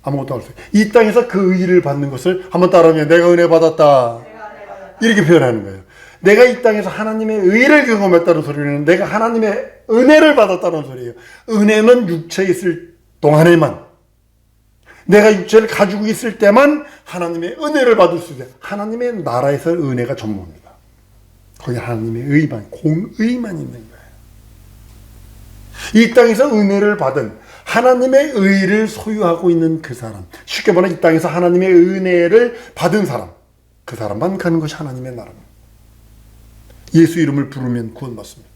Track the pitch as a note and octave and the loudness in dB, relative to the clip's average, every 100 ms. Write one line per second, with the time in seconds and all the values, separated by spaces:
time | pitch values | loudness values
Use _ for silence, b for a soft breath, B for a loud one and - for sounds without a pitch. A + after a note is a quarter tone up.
0 | - C#3 C3 B2+ - - - G#3 G#3 A#3 | -6 -8 -6 -10 -12 -20 -4 0 2 2
1 | G#3+ A3+ A#3 F#3 F#3 F#3 F3+ F3+ D3 C#3 | 2 0 0 -2 0 0 2 0 0 -6
2 | C#3 C3 F#3 F#3 - E3+ F3+ F#3 E3 D#3+ | -6 -6 -4 -6 -6 -2 2 4 4 2
3 | D3+ E3+ E3+ F3 E3+ E3 D#3+ D#3+ D3+ C#3 | 2 4 4 4 4 4 2 2 4 4
4 | A#2+ A#2 - - - - - - - - | 2 -6 -16 -20 -20 -20 -20 -20 -20 -4
5 | A3+ G#3 D#3 E3+ C3 A2+ G2 F#2+ - b | 0 0 4 4 4 -4 -8 -16 -20 b
6 | b b F3+ G#3+ B3 A#3+ A#3 G#3 F#3 D#3 | b b 2 6 4 4 0 -2 -6 -6
7 | G#3+ A3 A3 A3 F#3 G#3+ C4+ D4+ C4 A3 | -6 -4 -4 0 2 2 4 4 2 0
8 | G3 E3+ E3+ D#3+ C#3+ C#3+ C#3+ C#3+ D3 F#3 | 2 2 2 0 -2 -6 -4 -4 0 0
9 | F3 G3+ A3+ A3+ A3 G#3 C5+ - - A3+ | 0 -2 -2 -2 -2 -4 -8 -16 -2 2
10 | B3+ D#4 D#4+ C#4 G#3 F3+ F#3 E3 C3+ C3 | 6 6 6 4 2 0 -4 -6 -10 -12
11 | A#2+ A#2 B B - A3 G#3 G#3+ A3 B3 | -14 -16 B B -6 0 2 4 4 4
12 | G3+ E3 D#3+ - F#3+ F3 F#3 E3 - _ | 2 -6 -8 -6 -2 -2 -4 -6 -12 _
13 | _ _ D3 D3+ E3 E3+ C#3+ E2 - _ | _ _ 2 4 6 4 2 -4 -18 _
14 | _ _ _ _ _ _ _ _ b b | _ _ _ _ _ _ _ _ b b
15 | - G3+ G#3+ G#3 F3 A3 A3 - G3+ G3+ | 2 4 6 2 2 2 2 -2 -2 -2
16 | G#3+ A3 A#3+ - G3+ A3 C#4+ D4+ B B | -4 -4 -6 0 4 4 4 0 B B
17 | - F3+ E3+ E3+ E3+ - D4 D4+ B3 A3 | -16 -10 -8 -6 -8 -8 -4 0 2 4
18 | F3 E3+ - C3 B2 _ - G3+ G#3 A#3 | 2 0 -10 -16 -18 _ -12 -10 -8 -6
19 | B3 A3+ C#3+ A#2+ C#3 C#3+ D#3+ E3+ C#3+ B2 | -6 -6 -6 -2 -2 -2 -4 -4 -4 -4
20 | A#2+ C3 A2 G2+ F2 - _ _ _ _ | -6 -8 -8 -10 -12 -20 _ _ _ _
21 | _ _ _ _ _ _ - A#2+ A2 A#2 | _ _ _ _ _ _ -10 -10 -8 -8
22 | A2+ A2+ C3+ C#3+ D#3 A2+ G2+ - D3+ D#3 | -8 -8 -2 -2 -2 -8 -14 -8 -4 -4
23 | A3 - A3 B3 A3+ E3 C3+ A#2+ A2 _ | -6 -6 -4 -4 -8 -12 -14 -16 -20 _
24 | _ _ _ - - _ _ - - - | _ _ _ -20 -20 _ _ -20 -20 -20
25 | - - - - - - - B B G#3+ | -20 -20 -20 -20 -20 -20 -20 B B 2
26 | A#3 B3 A#3+ G#3+ C#4+ A3 G3+ G3+ G3+ G#3 | 4 4 4 2 0 2 0 0 0 -2
27 | C3+ C3+ A2+ - B B - A3+ B3 B3 | -4 -4 -6 -12 B B -4 0 2 2
28 | C4 C4+ D4+ B3+ G3 G3 F#3 G#3+ A3 - | 2 2 2 0 0 2 0 0 -2 -6
29 | - G#3+ F#3 E3+ F#3 E3+ E3 D#3+ D#3 A#2+ | -8 -4 -2 0 0 0 0 -4 -8 -14
30 | C#3 G2+ F#2 B - - - F3 F#3 D#3+ | -14 -14 -18 B -12 -6 0 0 0 0
31 | E3 D#3+ E3 D#3 F3 F3+ F#3 F3 F3+ F#3+ | 0 0 -2 -2 0 2 4 4 4 0
32 | F#3 F3 E3+ G#3+ A#3+ A#3+ - - E3 G#3 | 0 0 4 2 2 -4 -20 -4 -2 0
33 | F3 A#2+ F#2 _ _ _ _ _ - A2+ | -2 -6 -12 _ _ _ _ _ -20 -12
34 | G#2+ G2+ E3+ G3 F3+ E3 D#3 - D3 B2+ | -10 -6 -6 -4 -2 -2 -4 -10 -12 -12
35 | B2+ A#2+ G#2 - _ _ _ _ _ _ | -14 -16 -18 -20 _ _ _ _ _ _
36 | _ _ _ _ - _ _ - - D#3+ | _ _ _ _ -20 _ _ -20 -2 2
37 | E3 E3+ D3+ C#3 C#3 C#3 B2+ A#2+ A2+ - | 2 2 -4 -4 -6 -8 -8 -8 -8 -14
38 | C3 A2 G2+ - _ | -16 -16 -20 -20 _